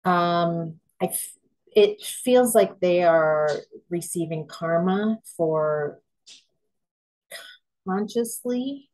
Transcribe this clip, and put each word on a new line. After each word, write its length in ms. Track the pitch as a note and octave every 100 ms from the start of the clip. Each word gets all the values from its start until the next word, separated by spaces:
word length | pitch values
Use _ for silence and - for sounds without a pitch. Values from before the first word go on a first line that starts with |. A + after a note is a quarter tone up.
Um, 720 | F#3 F3 F3 E3+ E3+ E3+ E3 - _ _
I 60 | F3+
f-, 280 | - - - _ _ _
it 260 | G#3+ G#3 -
feels 540 | - - B3+ B3+ A#3+
like 240 | A3+ G3 -
they 240 | F3+ F3
are 460 | F3 E3 D#3 D3+ D3+ C#3+ - - _
receiving 580 | F3 - F3+ D#3+ D#3+ D#3
karma 720 | - E3 E3+ F#3 G3 G#3+ A3 -
for 640 | - D#3+ D#3 D3+ D3+ D3 - _ _ - - _ _ _ _ _ _ _ _ _ - - - _ _
consciously 1040 | F#3+ F#3+ G#3+ A#3 A3+ - B3 B3 C4+ C#4 _